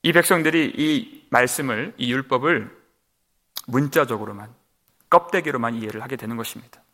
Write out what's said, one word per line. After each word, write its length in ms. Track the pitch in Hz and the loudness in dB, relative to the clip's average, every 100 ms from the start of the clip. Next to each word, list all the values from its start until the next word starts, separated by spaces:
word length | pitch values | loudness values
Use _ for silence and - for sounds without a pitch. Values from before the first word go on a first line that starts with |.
이 120 | 165 | 4
백성들이 600 | 170 165 180 156 165 139 - | 4 4 2 4 2 0 0
이 500 | 156 147 - - _ | 0 0 -4 -18 _
말씀을, 640 | 123 123 - 139 110 165 - | 2 2 0 -4 -4 -6 -6
이 140 | 123 | -4
율법을 680 | 127 135 127 143 151 - - _ _ _ _ _ _ _ - - | -2 0 0 2 0 -2 -18 _ _ _ _ _ _ _ -16 -2
문자적으로만, 840 | 120 143 160 113 107 104 101 107 120 _ _ _ _ _ | 0 2 2 0 -2 -6 -12 -16 -20 _ _ _ _ _
껍데기로만 680 | 170 170 190 156 127 117 117 | 2 4 -2 -2 -2 -2 -4
이해를 260 | 110 110 | -8 -10
하게 140 | 123 127 | -10 -8
되는 220 | 110 117 | -8 -8
것입니다. 440 | 113 113 113 - _ | -8 -12 -20 -20 _